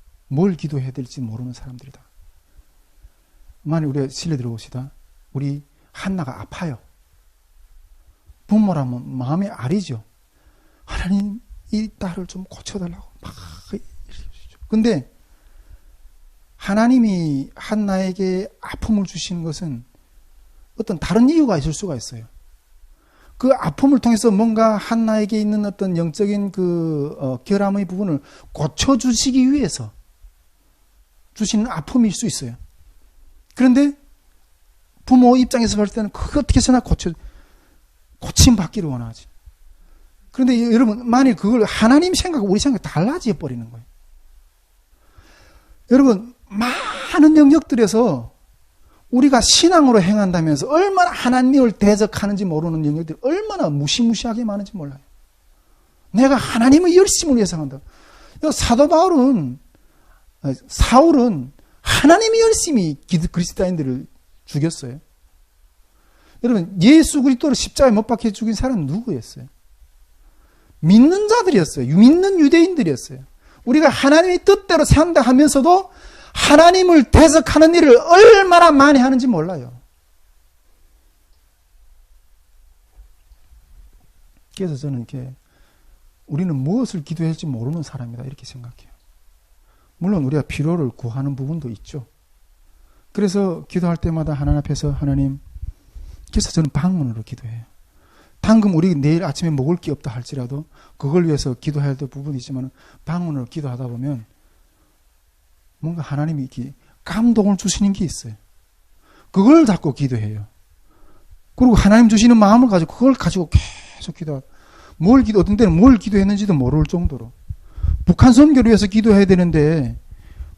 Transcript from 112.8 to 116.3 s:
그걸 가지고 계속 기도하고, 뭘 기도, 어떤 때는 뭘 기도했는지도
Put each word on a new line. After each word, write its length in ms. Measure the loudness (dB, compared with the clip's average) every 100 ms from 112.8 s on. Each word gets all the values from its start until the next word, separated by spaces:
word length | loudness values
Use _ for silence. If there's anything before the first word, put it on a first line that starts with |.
| -2
그걸 200 | 0 0
가지고 340 | 2 -2 -4 0
계속 640 | 0 -2 -18 -20 -20 -18 -14
기도하고, 300 | -12 -12 -14 -20 _ -20 -20 -4
뭘 260 | 4 4
기도, 180 | 4 0
어떤 160 | 0 2
때는 200 | 2 6
뭘 220 | 6 6
기도했는지도 560 | 2 0 0